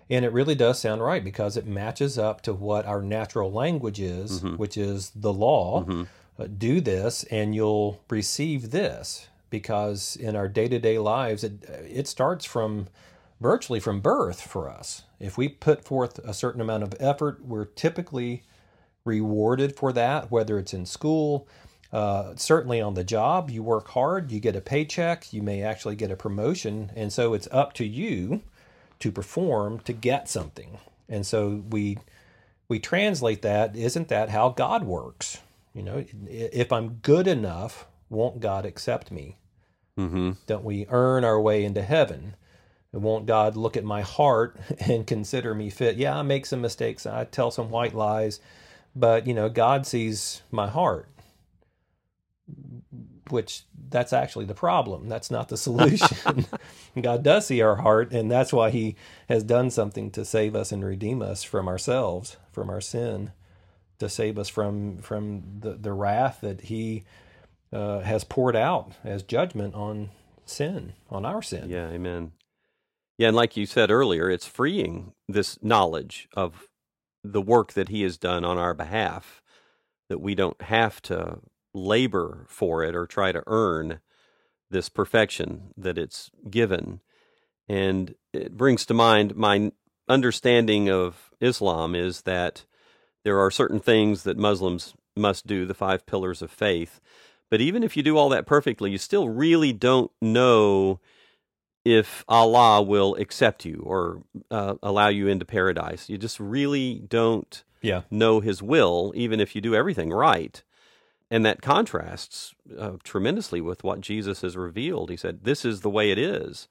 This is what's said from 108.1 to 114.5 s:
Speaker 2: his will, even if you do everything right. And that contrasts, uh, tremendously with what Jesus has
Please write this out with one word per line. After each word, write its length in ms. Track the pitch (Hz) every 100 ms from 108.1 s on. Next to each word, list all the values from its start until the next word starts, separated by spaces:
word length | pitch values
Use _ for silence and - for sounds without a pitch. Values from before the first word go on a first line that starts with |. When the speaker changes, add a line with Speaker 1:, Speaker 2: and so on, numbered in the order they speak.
| 104 113 110
Speaker 2:
his 240 | 107 92
will, 480 | 101 156 95 87 95 -
even 240 | 120 110
if 160 | 101 107
you 60 |
do 140 | 110 110
everything 340 | 165 101 80
right. 520 | 95 151 90 73 - _ _ _ _ _ _ _
And 160 | 113 110
that 160 | -
contrasts, 920 | 127 160 226 82 82 90 - - - - _ -
uh, 160 | 104 90
tremendously 580 | - 101 104 202 - 87
with 220 | 82 90
what 180 | 95 95
Jesus 400 | 95 107 101 95
has 160 | 92